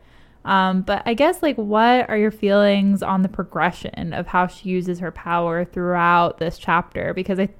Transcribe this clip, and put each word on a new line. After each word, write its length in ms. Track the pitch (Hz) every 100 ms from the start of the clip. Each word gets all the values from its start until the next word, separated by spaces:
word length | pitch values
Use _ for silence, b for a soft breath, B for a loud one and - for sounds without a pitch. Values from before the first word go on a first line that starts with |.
| b b b b -
Um, 340 | 190 190 185
but 220 | 190 202
I 80 | -
guess, 300 | 233 302 359
like, 140 | 311 233
what 520 | 208 214 233 254 -
are 80 | 214
your 140 | 214
feelings 720 | 214 202 202 202 202 196 196
on 180 | 185 190
the 80 | 190
progression 840 | - 180 165 170 - - - 170
of 120 | - 175
how 200 | 185 180
she 240 | - 185
uses 280 | 185 180 175
her 120 | 175
power 540 | - 175 170 170 165 175
throughout 720 | 185 180 175 175 175 170 -
this 180 | 165 -
chapter? 560 | - 170 - - -
Because 260 | 185 185 185
I 120 | 202 -